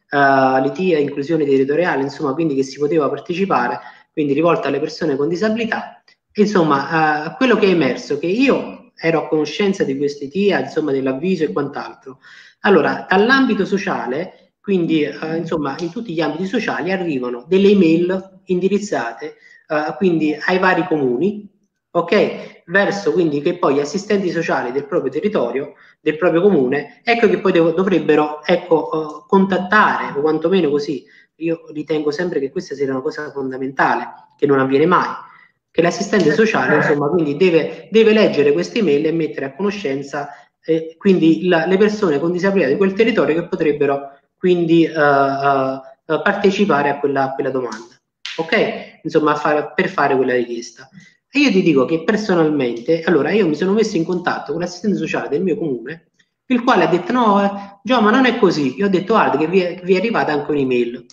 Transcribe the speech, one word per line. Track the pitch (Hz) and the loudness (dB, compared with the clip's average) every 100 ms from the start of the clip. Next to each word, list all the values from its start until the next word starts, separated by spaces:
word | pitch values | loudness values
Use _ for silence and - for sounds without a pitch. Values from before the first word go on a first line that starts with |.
| _ | _
eh, | 143 139 135 131 135 | 2 4 4 4 2
l'itia, | - - 185 156 | 0 -2 0 0
inclusione | 143 147 139 165 | 0 -4 -2 0
territoriale, | 143 135 135 147 175 143 | 2 2 2 0 0 -2
insomma, | 139 - 151 | -4 -4 -4
quindi | 139 165 | -2 -2
che | 135 | -2
si | 131 - | -4 -2
poteva | 147 170 139 | -2 0 0
partecipare, | 139 - 175 196 139 120 - - - _ | -2 -6 -4 -2 0 -2 -6 -12 -20 _
quindi | - 143 | -4 -2
rivolta | 139 170 151 143 | 2 2 0 0
alle | 139 | -4
persone | 151 - 165 135 | -4 -4 -4 -2
con | 147 | -2
disabilità. | 170 214 220 226 151 - - _ _ _ | -2 -2 -2 -4 -6 -8 -16 _ _ _
Insomma, | - 202 214 156 143 143 165 156 151 156 | 0 2 4 2 2 0 0 0 0 -4
eh, | - | 0
quello | 262 208 | 2 4
che | 196 | 4
è | |
emerso, | 175 135 123 - 139 | 4 2 -2 -4 -4
che | 165 | -2
io | 208 269 208 - - - | 0 2 2 -2 -12 -20
ero | - 165 160 | -6 -2 0
a | 151 | 0
conoscenza | 156 147 - 202 190 | -2 -2 0 0 0
di | 143 135 | -2 -2
queste | 143 - 139 | -2 -4 -6
tia, | 185 202 156 | 0 2 2
insomma, | 131 - 147 | -2 -4 -2
dell'avviso | 135 131 131 175 180 | 0 -2 -2 -2 0
e | 156 | -2
quant'altro. | - 139 123 117 - 135 131 - - - _ | -2 -4 -6 -12 -14 -20 -20 -20 -20 -20 _
Allora, | 208 185 135 131 - | 2 4 4 -2 0
dall'ambito | 190 220 269 254 202 180 | 2 4 4 2 0 0
sociale, | 196 190 131 120 131 185 - _ _ | -2 -2 -6 -4 -6 -8 -12 _ _
quindi, | - 190 165 160 | -2 0 2 0
eh, | 143 - 160 165 | 0 -4 -6 -6
insomma, | 160 165 143 135 | -4 -4 -4 -6
in | 170 | -8
tutti | 240 - | -8 -8
gli | 165 | -4
ambiti | 156 151 190 | -4 -4 -4
sociali | 240 - 120 156 | -4 -4 -4 -4
arrivano | 190 175 135 123 120 156 | -4 -2 -4 -4 -8 -2
delle | 190 196 | 4 6
email | 202 165 165 175 190 - - | 6 6 4 2 -2 -6 -14
indirizzate, | - 185 185 202 208 143 117 - - - - - - | -4 -2 0 0 -2 -4 -6 -8 -14 -16 -20 -20 -6
eh, | 151 156 160 | -4 -4 -2
quindi | 190 165 151 151 - | 0 2 0 -2 0
ai | 185 | 2
vari | 185 170 165 | 2 2 0
comuni, | 156 131 120 180 214 - _ _ _ _ | 0 0 0 -2 -4 -10 _ _ _ _
ok? | 175 170 214 156 - - - - | -4 0 2 0 -2 -14 -20 -4
Verso | 185 190 - 151 | 0 0 -2 -2
quindi | 165 165 143 | 0 0 0
che | 143 175 | -2 -2
poi | 170 | 0
gli | 139 | 0
assistenti | 143 196 - 208 180 | -2 -4 -2 -2 -2
sociali | 170 160 156 123 | -4 -4 -4 -4
del | 127 - | -6 -4
proprio | 175 143 | -4 -4
territorio, | 143 202 175 120 123 143 - - _ | -2 -2 -2 -2 -4 -8 -12 -20 _
del | 151 151 | -4 0
proprio | 180 160 | 0 2
comune, | 202 170 127 143 - - | 4 4 2 -2 -6 -6
ecco | - 233 220 | -2 2 2
che | 180 | 2
poi | 196 | 2
devo-, | 170 165 | 4 4
dovrebbero, | 160 190 170 147 151 151 - | 2 0 2 2 2 2 -4
ecco, | - 175 - 160 156 | -2 -2 2 0 0
eh, | 160 156 - - | -4 -6 -10 0
contattare, | 196 190 185 - 214 180 - 165 143 | 2 2 0 0 2 2 0 -4 -2
o | |
quantomeno | 151 156 165 190 156 | 0 0 0 2 2
così, | 143 143 135 - _ _ _ | 0 -2 -8 -10 _ _ _
io | 165 165 - | -6 -6 -8
ritengo | 147 151 156 151 | -10 -4 -4 -2
sempre | 143 - 156 | -4 -4 -4
che | 135 | -4
questa | 180 - 139 | -6 -8 -4
sia | 135 | -4
una | 131 | -4
cosa | 143 147 151 | -6 -8 -10
fondamentale, | 139 131 131 135 135 156 - 120 - - _ | -8 -8 -6 -6 -2 0 -2 -6 -14 -20 _
che | 143 | 0
non | 135 | 2
avviene | 135 135 160 | 2 2 4
mai, | 170 123 - - - _ _ _ | 2 0 -6 -16 -20 _ _ _
che | - | -2
l'assistente | 170 180 202 214 156 | 0 -2 -2 2 2
sociale, | 151 220 147 123 151 | 2 2 2 2 2
insomma, | 147 143 143 | 2 0 0
quindi | 180 151 143 | 0 0 2
deve, | 185 165 143 - - | 2 2 0 -6 -2
deve | 214 220 | 4 6
leggere | 214 190 - 143 | 6 4 4 2
queste | 151 180 - | 2 0 -2
email | 190 143 156 | 0 2 0
e | |
mettere | 165 156 - - | -2 -4 -6 -10
a | - | -4
conoscenza, | 202 196 143 139 143 147 139 - _ _ | -4 -4 -4 -6 -6 -10 -10 -14 _ _
eh, | - 160 160 - | -2 -2 -4 -2
quindi | 202 180 160 160 180 | 2 4 4 4 2
la, | 170 165 | 2 2
le | 190 | 2
persone | 208 - 185 143 | 2 2 0 0
con | 170 | -2
disabilità | 180 196 190 139 | -2 0 2 0
di | 151 | 2
quel | 196 | 0
territorio | 190 226 214 139 | 2 2 2 0
che | 156 - | 0 -4
potrebbero | 170 156 147 143 139 - - _ _ | -2 -2 0 0 -2 -6 -18 _ _
quindi, | 185 180 165 170 | 0 2 4 4
eh, | 160 | 2
eh, | 160 147 139 139 135 139 135 131 135 - - - 151 | 2 2 4 2 0 0 2 0 -4 -10 -16 -4 -2
partecipare | 202 196 196 196 196 143 143 | 0 2 2 2 2 2 0
a | 139 | -2
quella, | 139 135 | -2 -2
a | 131 | -2
quella | - 139 | -4 -4
domanda, | 131 123 113 - _ _ _ - - | -4 -6 -8 -16 _ _ _ -12 -8
ok? | 165 220 160 - - - | -2 0 0 -4 -12 -12
Insomma, | 156 160 151 | -2 2 2
a | 147 | 2
far-, | 160 151 147 | 0 0 -2
per | - - | -2 -2
fare | - 143 | 0 2
quella | 131 127 | 2 2
richiesta. | 123 117 117 - - - - - _ _ | 0 -2 -6 -12 -18 -20 -20 -20 _ _
E | 277 | 0
io | 285 | 2
ti | 190 | 4
dico | 170 139 123 | 4 4 2
che | 160 | 0
personalmente, | 160 208 - 170 156 147 123 117 - 165 | 0 0 2 2 2 2 -2 -2 -2 0
allora, | 165 160 - | 2 2 2
io | 208 180 | 2 2
mi | |
sono | 147 185 | 0 0
messo | 208 214 175 | 2 2 0
in | |
contatto | 165 180 160 120 - | -2 -2 -4 -6 -6
con | 156 | -6
l'assistente | 180 - 214 165 | -6 -6 -4 -2
sociale | 156 151 120 | -2 -4 -4
del | 143 | -2
mio | 185 147 | -2 -2
comune, | 160 123 117 165 _ _ _ _ - | -4 -6 -8 -14 _ _ _ _ -2
il | 247 | 0
quale | 240 220 | 2 2
ha | 165 | 2
detto: | 175 - | 0 0
"No, | 254 226 202 | 0 2 2
eh, | 196 - - - | 2 -2 -12 -12
Gio, | 208 254 | -2 2
ma | 208 | 4
non | 247 254 | 4 2
è | - | 4
così." | 190 151 139 127 | 2 2 -2 -2
Io | 196 | 0
ho | |
detto: | 185 - | 0 2
"Guarda | 220 170 139 | 2 2 2
che | 160 | 2
vi | 190 | 0
è, | 175 180 | 0 -2
vi | 175 | 0
è | 185 | 0
arrivata | 226 180 139 | 2 0 0
anche | 147 143 | -2 -2
un'email." | 151 135 123 117 120 120 | -2 0 0 -2 -6 -14